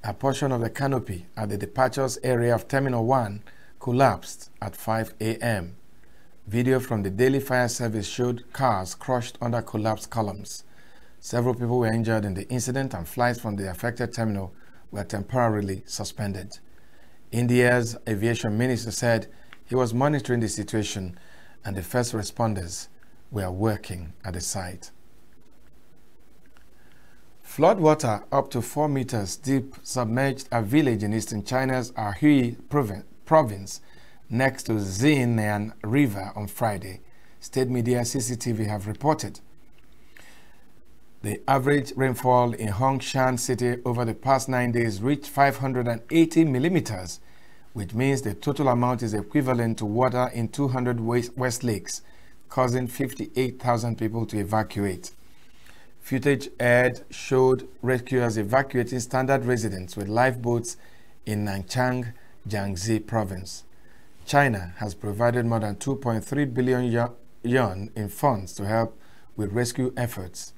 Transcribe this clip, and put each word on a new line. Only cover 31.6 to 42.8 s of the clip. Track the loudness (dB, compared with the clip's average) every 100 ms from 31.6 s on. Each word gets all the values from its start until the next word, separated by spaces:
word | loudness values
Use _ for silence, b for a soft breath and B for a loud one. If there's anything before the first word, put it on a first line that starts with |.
| 2 0 -2
Anhui | -4 -4 4 6 6 4 -2 -2
provin-, | 0 0 -4 -10 -16
province | 6 6 6 -4 -10 -12 b b b b -4
next | 2 2 2
to | 0
Xinyang | 0 0 2 4 6 4 2 2 0 -2 -6
River | 0 4 4 2 -8 -8
on | -8
Friday, | 0 0 0 -8 -14 -16 b b b
state | -4 0 2
media | 2 2 2
C | 2 -2
C | -2 -2
T | -2
V | 0 -2
have | -2 -4
reported. | 0 2 2 -2 -10 -16 -16 -16 -16 -16 -16 B B B B B B B -16 -16 -16 -16 -8
The | -6 -4 2
average | 4 4 2 2 0
rainfall | 2 4 6 6 6
in | 2 -2
Hongshan | 2